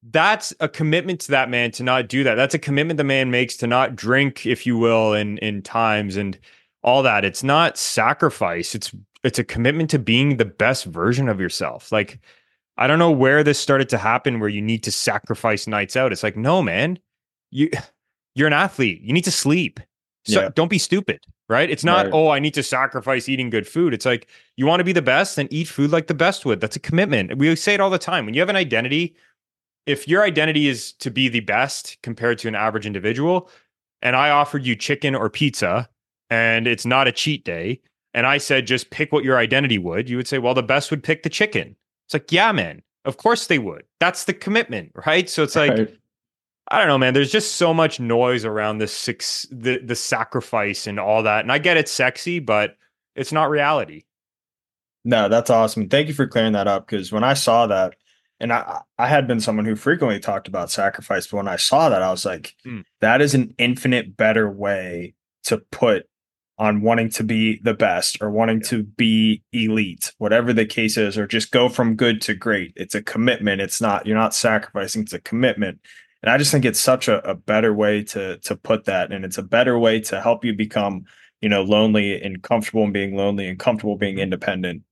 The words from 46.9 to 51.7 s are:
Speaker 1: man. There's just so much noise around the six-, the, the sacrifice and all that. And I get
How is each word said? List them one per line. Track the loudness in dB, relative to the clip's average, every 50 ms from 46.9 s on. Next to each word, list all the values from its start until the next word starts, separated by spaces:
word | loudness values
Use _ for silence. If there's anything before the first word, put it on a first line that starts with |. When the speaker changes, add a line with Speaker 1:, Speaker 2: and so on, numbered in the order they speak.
| 4 4
Speaker 1:
man. | 4 4 4
There's | 2 2 2
just | 0 -2 -2 -2 -2
so | 0 2 2 4
much | 2 2 0 0 -4
noise | -4 0 0 2 2 2 0 0 -2
around | -4 -4 -2 -2 -2 -2
the | -2 -4
six-, | -6 -6 -8 -8 -8 -8 _ -6 -8 -8 -8 -10 -12
the, | -16 -6 -4 -4 -4 -4
the | -4 -6 -6
sacrifice | -6 -2 -4 -2 -2 -4 -4 -4 -6 -6 -2 -2 -2 -2 -2 -4 -6 -8
and | -8 -6 -4
all | 0 2 2 2 2
that. | 2 0 0 0
And | 0
I | -2
get | 0 2 2